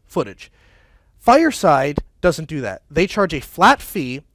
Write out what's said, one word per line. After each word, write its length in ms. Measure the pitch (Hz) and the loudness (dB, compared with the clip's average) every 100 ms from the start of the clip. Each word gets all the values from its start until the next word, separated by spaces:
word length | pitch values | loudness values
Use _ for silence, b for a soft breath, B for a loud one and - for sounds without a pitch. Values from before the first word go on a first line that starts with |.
| _ | _
footage. 460 | 180 104 - - _ _ _ _ _ _ _ | -6 -6 -10 -20 _ _ _ _ _ _ _
Fireside 840 | - 277 320 - 180 139 147 143 - _ | 4 4 2 0 2 2 0 -2 -4 _
doesn't 280 | 180 160 156 | -2 -2 -6
do 120 | 151 | -8
that. 220 | 107 92 _ | -8 -10 _
They 160 | 151 185 | -2 -2
charge 260 | 208 185 | 0 -2
a 60 | 147 | -2
flat 420 | - - 208 277 | -8 2 4 4
fee, 400 | - 190 127 135 _ | -2 -8 -8 -10 _